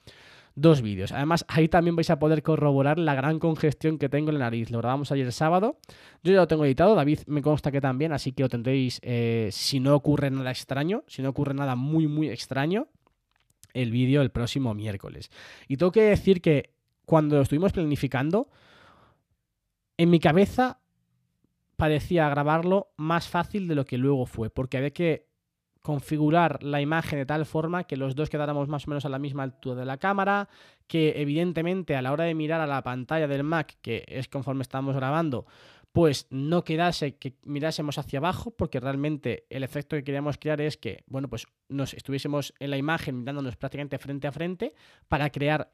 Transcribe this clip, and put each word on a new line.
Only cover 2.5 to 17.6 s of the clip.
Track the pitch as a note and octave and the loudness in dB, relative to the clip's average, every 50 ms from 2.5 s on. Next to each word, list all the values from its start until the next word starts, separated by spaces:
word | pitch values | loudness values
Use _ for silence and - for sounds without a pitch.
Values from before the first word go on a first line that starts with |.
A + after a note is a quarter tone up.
| D#3 C#3+ D3 D3 C#3 C3+ C3+ C#3+ D3+ F3 | 2 2 4 4 4 4 4 4 2 2
la | E3 D3+ C#3 | 2 0 0
gran | C3 C3 D3+ D#3+ D#3 | 0 0 0 0 0
congestión | E3 E3 D#3 - - D3+ - - - D#3+ D#3+ D3 | 0 0 0 2 2 0 0 0 0 -2 -2 0
que | D3 C3 | -2 -2
tengo | C3+ C#3+ D3+ D#3 | -2 0 0 0
en | D3+ C#3+ | 0 0
la | B2+ | -2
nariz. | A#2 A2+ A#2 A2+ A2+ | -2 -2 -2 -4 -4
Lo | A#2 A#2 | -4 -2
grabamos | A2+ A#2+ C3 C#3+ C#3+ - | -2 -2 -2 -2 -2 -2
ayer | C#3+ C#3 C3 B2 | -2 -2 -2 -2
sábado. | A#2 - D#3 D#3+ F3 F#3 G3+ B3 - _ _ - - - - - - _ - | -2 0 2 2 4 4 2 0 -2 _ _ -20 -20 -20 -20 -20 -16 _ 2
Yo | F3 G3 | 4 6
ya | F#3+ | 6
lo | F3 D3+ | 6 6
tengo | D#3+ D#3 D3+ | 4 4 4
editado, | C#3 C3+ - E3 G#3 A3 | 4 4 6 6 6 6
David | E3+ C#3 C#3+ D#3 - - - | 6 6 4 2 0 -2 -4
me | D3 D3 C3 | -4 0 2
consta | D3+ D3+ C#3 - D3 | 2 2 2 0 -2
que | C3 C#3 | -2 0
también, | C3+ C3+ B2+ B2+ D3+ E3 | 0 0 0 0 -2 -2
así | D3 C3 - C#3 | -2 -4 -4 -4
que | C3 - | -2 -2
lo | C3+ B2 | -2 0
tendréis, | - A#2+ A2 C3 C3+ C3+ C3 B2 - - - | -2 -2 -2 0 0 2 0 0 -2 -6 -6
eh, | A#2+ B2 A#2 A#2 A#2 A#2 A2+ A2+ G2 | -4 -2 0 0 0 0 0 -2 -2
si | - - - - C#3+ C3 | -4 -4 -4 -2 -2 0
no | B2+ C#3 D3 | 4 4 4
ocurre | C#3+ - D3+ C#3+ - C#3+ C3+ | 4 4 2 2 2 2 0
nada | C3+ C3+ C3 B2+ | -2 -2 -4 -4
extraño, | B2 - - - C3 C3+ D3 E3+ G#3 B3+ - | -6 -8 -6 -6 -4 -2 -2 -2 -2 -4 -6
si | - - - | -10 -10 -6
no | C3 C3+ | -4 -4
ocurre | C3 - C#3+ C#3 C#3 | -2 -2 -2 -2 -2
nada | C#3 C#3+ C3+ B2 | -2 -2 -2 -2
muy, | B2 C3 D3 D#3 D#3+ D#3+ D3 | -2 -2 0 2 2 2 2
muy | D3 D#3 D#3 C3 | 2 0 -2 -2
extraño, | G2+ - - - B2+ C3 C#3 D#3+ F#3 A3 D#4 - _ _ _ _ _ _ _ _ _ _ _ _ _ _ _ - - | -4 -6 -8 -6 -2 -2 0 0 0 -2 -4 -6 _ _ _ _ _ _ _ _ _ _ _ _ _ _ _ -10 -6
el | B2 B2+ A2+ | -4 -2 0
vídeo | A2+ B2 B2+ B2+ C3+ D3 C3+ | 0 2 2 4 4 4 2
el | A#2 | 2
próximo | - A#2 A#2+ A2 - C#3 C3+ A#2 G#2 | 0 -2 -4 -2 -2 -2 -2 -2 -4
miércoles. | G#2 G#2+ A2 G2 F#2+ - F#2+ - - - - - - - - - - - - | -4 -6 -6 -8 -8 -10 -12 -14 -16 -18 -18 -20 -20 -20 -20 -20 -16 -8 -6
Y | C#3 C3 | -2 2
tengo | E3+ F#3 | 2 4
que | E3+ A3 | 6 6
decir | A3 G#3+ G3+ F3+ - F#3+ F#3+ F3+ | 6 6 6 4 4 4 4 4
que | - E3+ D3+ C3+ - - _ _ _ _ _ _ _ | 4 2 2 2 2 -4 _ _ _ _ _ _ _
cuando | - E3 D#3 D3+ D3 D3 | 2 4 4 4 6 4
lo | C#3+ C3+ | 4 4
estuvimos | - C#3+ D3+ | 4 2 2